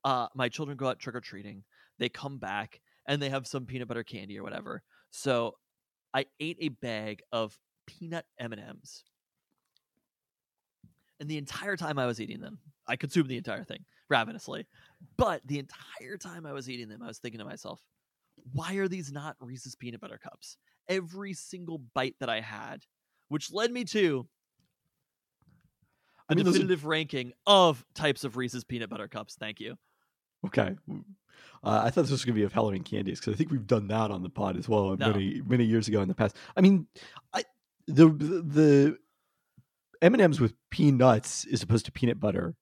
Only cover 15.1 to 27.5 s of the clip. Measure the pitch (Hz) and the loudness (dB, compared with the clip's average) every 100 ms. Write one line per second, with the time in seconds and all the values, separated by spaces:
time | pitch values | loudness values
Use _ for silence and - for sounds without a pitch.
15.1 | - 233 160 127 143 135 - - - 127 | 0 0 0 -6 -8 -8 -18 -20 -18 -14
16.1 | 180 190 170 156 143 127 123 110 107 117 | -14 -14 -14 -12 -12 -10 -12 -12 -14 -16
17.1 | 113 120 113 101 - - - _ _ _ | -12 -12 -12 -14 -14 -14 -16 _ _ _
18.1 | _ _ _ 123 139 165 196 190 185 143 | _ _ _ -10 -8 -6 -4 -2 -4 -10
19.1 | 143 151 - 123 127 131 - 120 113 107 | -12 -12 -14 -16 -16 -16 -14 -14 -14 -16
20.1 | 110 - - - - _ _ - 190 170 | -18 -20 -20 -20 -20 _ _ -6 -4 -4
21.1 | 185 196 175 - 185 170 160 120 139 131 | -12 -10 -12 -12 -14 -12 -12 -6 -4 -4
22.1 | - 127 110 110 104 104 - _ _ _ | -4 -4 -4 -6 -14 -14 -16 _ _ _
23.1 | _ _ 147 - 175 233 247 208 214 180 | _ _ -8 -6 -2 -2 -2 -2 2 2
24.1 | 135 123 _ _ _ _ _ _ _ _ | 2 -6 _ _ _ _ _ _ _ _
25.1 | _ _ _ _ _ _ _ _ _ _ | _ _ _ _ _ _ _ _ _ _
26.1 | _ - 160 185 185 190 175 151 156 156 | _ 0 2 4 4 4 0 0 -2 -2
27.1 | 139 123 - - | -6 -8 -4 6